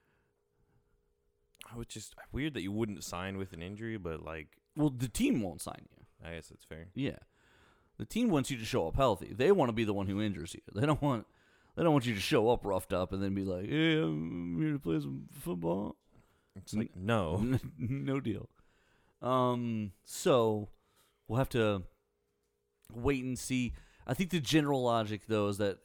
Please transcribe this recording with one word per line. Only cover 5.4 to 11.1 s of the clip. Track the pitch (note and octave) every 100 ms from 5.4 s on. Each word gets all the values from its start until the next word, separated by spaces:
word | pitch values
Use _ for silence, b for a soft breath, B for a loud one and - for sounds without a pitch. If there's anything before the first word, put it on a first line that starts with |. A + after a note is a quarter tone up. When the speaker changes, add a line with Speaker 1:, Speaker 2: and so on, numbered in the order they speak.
Speaker 2:
won't | G2 C#2+
sign | - - -
you. | - - _
Speaker 1:
I | D#2+
guess | E2+ -
that's | D#2
fair. | - D#2+ E2+
Speaker 2:
Yeah. | A2+ C3+ - - b b b b b b -
The |
team | A2 A3 A#3+
wants | D#3 B2+
you | B2+
to |
show | A2 B2 D#2+
up | -
healthy. | C3+ G2 -
They | G2+ C#3
wanna | G3 C3
be | A2+
the | G#2+
one | G2+ F#2+
who | G2
injures | G#2+ F#2 E2+
you. | - -
They | G2 C#3+
don't | C#3+
want, | C#3+